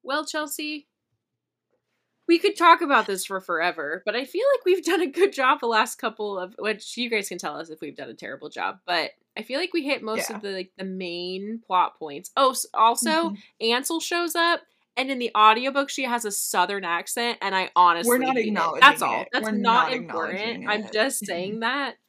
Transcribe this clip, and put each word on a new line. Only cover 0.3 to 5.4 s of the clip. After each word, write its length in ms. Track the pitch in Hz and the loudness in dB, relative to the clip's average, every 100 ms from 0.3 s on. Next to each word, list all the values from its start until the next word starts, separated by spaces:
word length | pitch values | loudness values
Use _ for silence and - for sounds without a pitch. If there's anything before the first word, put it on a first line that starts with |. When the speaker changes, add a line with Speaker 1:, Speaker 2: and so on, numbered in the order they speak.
| 311 302 - 302 302 _ _ _ _ _ _ _ _ _ _ _ _ _ _ - | -6 -6 -8 -8 -10 _ _ _ _ _ _ _ _ _ _ _ _ _ _ 2
Speaker 1:
we 120 | 339 | 4
could 160 | 415 403 | 4 4
talk 260 | 339 339 | 6 6
about 240 | 320 254 214 | 6 2 2
this 180 | 190 - | -4 -4
for 160 | 190 | -8
forever, 600 | 190 165 175 170 143 175 208 | -4 -2 -2 -2 -8 -6 -4
but 100 | 220 | -6
I 80 | 269 | -6
feel 200 | 349 539 539 | -2 2 2
like 100 | 370 | 2
we've 180 | 370 320 | 2 2
done 160 | 370 | 0
a 60 | 320 | 0
good 260 | 302 392 | 2 0
job 260 | - | 2